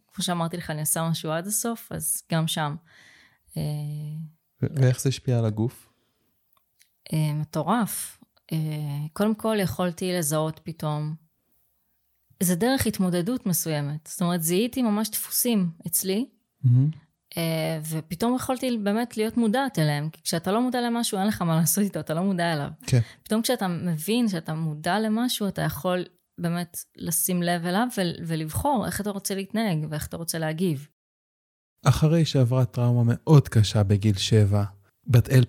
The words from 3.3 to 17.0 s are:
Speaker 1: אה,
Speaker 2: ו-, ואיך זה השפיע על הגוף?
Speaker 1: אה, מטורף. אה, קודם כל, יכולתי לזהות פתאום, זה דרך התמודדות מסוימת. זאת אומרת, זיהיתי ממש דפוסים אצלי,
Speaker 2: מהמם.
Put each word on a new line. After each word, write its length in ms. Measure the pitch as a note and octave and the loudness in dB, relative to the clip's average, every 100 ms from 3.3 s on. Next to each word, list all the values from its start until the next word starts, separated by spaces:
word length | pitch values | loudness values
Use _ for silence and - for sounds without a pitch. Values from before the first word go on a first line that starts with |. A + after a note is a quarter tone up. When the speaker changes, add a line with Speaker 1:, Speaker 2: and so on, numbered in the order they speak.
| _ _ E3 | _ _ -6
Speaker 1:
אה, 60 | D3+ D3 D3 D3 D3+ D#3 D#3+ - _ _ | -4 -4 -6 -8 -8 -10 -12 -16 _ _
Speaker 2:
ו-, 40 | - C#3+ | -4 2
ואיך 240 | C3 B2+ | 2 2
זה 80 | C#3 | -2
השפיע 300 | - - A#2+ | -2 0 0
על 60 | |
הגוף? 440 | A2+ A2 A#2 - - _ _ _ _ _ _ _ _ _ _ _ - | 0 0 -2 -4 -18 _ _ _ _ _ _ _ _ _ _ _ -4
Speaker 1:
אה, 200 | D#3 D3+ | -2 0
מטורף. 880 | D3+ D3+ D#3+ D3+ A#3 G3 - - - - _ _ | -2 -4 -4 0 0 0 -4 -10 -14 -20 _ _
אה, 60 | E3 D#3 D3+ D3+ C#3+ D3+ | -4 -2 -4 -4 -6 -6
קודם 220 | - G#3 | -2 0
כל, 220 | G#3+ A3 A3 | 0 0 0
יכולתי 520 | F3+ - F3+ E3+ F#3 | 0 0 -4 -2 -2
לזהות 480 | F3+ D3 D#3 D#3 D#3 | -2 0 0 -2 -4
פתאום, 500 | - D#3+ D#3 D3+ D3+ D#3 _ _ _ _ _ _ _ _ _ _ _ _ | -12 -8 -6 -4 -4 -8 _ _ _ _ _ _ _ _ _ _ _ _
זה 120 | F3+ | 0
דרך 320 | F3 A#3 C4 A3+ | 2 2 2 0
התמודדות 600 | - F#3 F3 F3 B3+ G3 | 0 0 0 0 -2 -2
מסוימת. 640 | E3 E3 D3+ C#3+ D#3 - | -2 -2 -2 -4 -6 -10
זאת 120 | - | -4
אומרת, 200 | F3 F3 | -2 0
זיהיתי 400 | D#3+ F3+ A#3+ C4+ | 0 0 0 0
ממש 280 | A#3 G#3 A3 | 0 0 -2
דפוסים 600 | - - - B3 A3 F3+ E3 E3+ | -4 -4 -2 0 2 0 -4 -4
אצלי, 420 | - F#3+ G3 C4+ _ _ _ | -4 0 -2 -4 _ _ _
Speaker 2:
מהמם. 260 | B2+ B2 C#3+ D3+ | 4 4 4 0